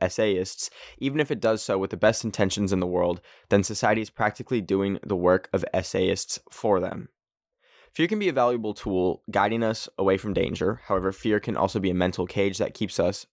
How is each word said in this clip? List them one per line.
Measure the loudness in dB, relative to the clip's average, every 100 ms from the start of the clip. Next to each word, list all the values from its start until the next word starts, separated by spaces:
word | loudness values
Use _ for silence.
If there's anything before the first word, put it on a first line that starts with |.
essayists, | -2 0 0 0 -2 -8 -12 -12 -20 -6
even | -4 -2
if | -2
it | 0
does | 0 0
so | 0 0
with | 0
the | 2
best | 2 2
intentions | -4 0 0 0 0
in | 0
the | 0
world, | 0 0 -2 -8 -14 0
then | 2
society | 2 0 0 0
is | -2
practically | -2 -2 -2 -4 -2
doing | 0 0 0 -2
the | -4
work | 2 4 4 2
of | -2 0
essayists | -2 0 0 0 0 -4 -10 -12
for | -4 2 2
them. | 0 -8 -14 _ _ _ _ _ _ _ _
Fear | -2 -2
can | 0
be | 0
a |
valuable | 2 2 2 -4
tool | -6 -2 2 2 0 -2
guiding | 0 2 2
us | -2 -2 -8 -2
away | 2 2
from | 0
danger. | -2 -2 0 -2 -2
However, | -2 -2 -2
fear | -2 0 0
can | 0 0
also | 0 0
be | 0
a |
mental | 2 0 0 -4
cage | 0 -2 0
that | -4
keeps | -4 -6 0
us | 0 -2 -12